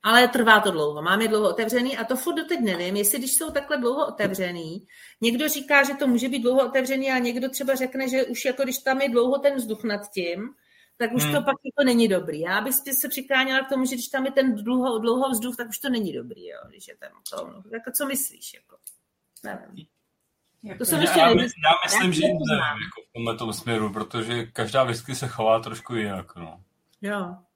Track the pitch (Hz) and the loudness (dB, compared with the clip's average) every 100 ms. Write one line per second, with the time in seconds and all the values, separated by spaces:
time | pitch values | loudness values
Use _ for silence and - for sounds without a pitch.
0 | 214 233 247 - 226 214 208 165 147 147 | 6 6 6 4 6 6 6 0 -2 -2
1 | 165 202 220 214 202 175 220 247 254 226 | 0 2 2 2 2 0 0 0 0 -4
2 | 226 254 339 320 311 339 220 175 180 202 | -4 -2 -2 -4 -2 0 0 0 -2 0
3 | 202 277 262 - 311 285 277 294 240 269 | 0 0 -2 -2 -2 -4 -2 -2 0 0
4 | 294 - 202 190 180 175 160 175 _ - | -2 -2 -2 -2 -4 -6 -10 -12 _ -20
5 | - _ 226 240 302 285 262 285 269 277 | -20 _ 0 0 -2 -4 2 4 4 0
6 | 277 240 254 262 233 262 240 262 254 269 | 2 2 0 0 2 2 2 0 0 -2
7 | 269 262 240 247 262 262 269 262 254 262 | 0 0 0 -2 -4 -4 -2 0 -2 -4
8 | 262 262 254 233 262 254 262 247 - 262 | -2 0 0 -2 -2 -2 -2 -2 0 0
9 | 277 240 247 277 285 277 220 214 226 202 | 2 4 4 4 2 0 -4 -6 -4 -6
10 | 208 - 170 175 240 - _ _ _ _ | -6 -6 -4 -6 -10 -14 _ _ _ _
11 | 226 240 294 294 277 269 285 - 262 233 | -2 0 2 2 0 -2 -4 0 4 6
12 | 226 185 160 151 170 196 233 254 277 262 | 4 2 -2 -6 -2 -2 0 -4 -2 -4
13 | 285 269 262 269 262 269 269 269 254 254 | -2 -6 0 0 2 -2 0 -2 -2 -4
14 | - 269 262 277 262 214 214 254 247 226 | -6 -4 0 2 2 0 0 0 2 0
15 | 233 254 269 233 240 247 233 - 277 240 | 0 2 2 0 -4 -8 -10 -8 -2 -2
16 | 190 127 120 - 87 62 - 82 - - | -2 -6 -12 -14 -16 -18 -20 -20 -20 -20
17 | 69 - - - 85 - 196 226 240 - | -20 -16 -14 -12 -12 -16 -14 -12 -8 -6
18 | 277 269 - - - - _ - - - | -4 -4 -6 -10 -18 -18 _ -20 -20 -20
19 | _ _ _ - 104 95 - - 160 _ | _ _ _ -18 -14 -14 -16 -20 -20 _
20 | _ _ _ _ _ _ 214 180 247 302 | _ _ _ _ _ _ -18 -6 -2 2
21 | 330 - 233 233 247 - 151 175 180 208 | 4 6 6 6 2 0 2 2 2 2
22 | 180 156 - 165 131 151 147 - 92 - | 2 2 2 0 0 0 0 -4 -10 -14
23 | - 117 117 113 113 101 120 113 107 104 | -18 -6 -4 -4 -6 -6 -2 -2 -2 -4
24 | 107 117 113 120 - - 107 135 127 113 | -6 -6 -4 -4 -4 -6 0 2 2 0
25 | - 127 127 - 110 113 110 107 - 117 | -6 -6 -6 0 4 4 2 -12 -6 -4
26 | 104 95 - - 82 90 _ _ _ _ | -2 -4 -10 -16 -16 -18 _ _ _ _
27 | 202 208 180 185 _ | -8 -6 -8 -12 _